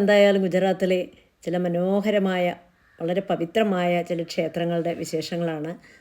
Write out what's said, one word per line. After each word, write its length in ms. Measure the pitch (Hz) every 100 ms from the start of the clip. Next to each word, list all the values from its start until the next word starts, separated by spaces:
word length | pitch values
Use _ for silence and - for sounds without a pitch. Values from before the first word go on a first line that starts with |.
എന്തായാലും 420 | 202 208 202 196 190
ഗുജറാത്തിലെ 540 | 180 190 185 185 185 175 - _ _
ചില 140 | - 180
മനോഹരമായ, 840 | 180 170 180 202 208 208 190 180 180 - - _ _ -
വളരെ 240 | 165 180 190
പവിത്രമായ 720 | 170 170 220 214 180 175 175
ചില 200 | 170 170 170
ക്ഷേത്രങ്ങളുടെ 640 | - 160 170 170 170 165 -
വിശേഷങ്ങളാണ് 680 | - 160 156 170 170 156 160 180 - -